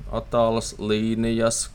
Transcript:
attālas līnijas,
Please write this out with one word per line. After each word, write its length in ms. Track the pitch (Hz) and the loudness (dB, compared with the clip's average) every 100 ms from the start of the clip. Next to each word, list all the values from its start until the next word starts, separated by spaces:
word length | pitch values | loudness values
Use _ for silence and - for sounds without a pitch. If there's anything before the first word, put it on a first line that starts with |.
| - | -8
attālas 680 | 113 - 120 113 113 - - | -6 -2 2 4 2 -2 -4
līnijas, 920 | 104 107 110 113 113 113 113 - - | 0 0 2 0 0 2 2 0 -4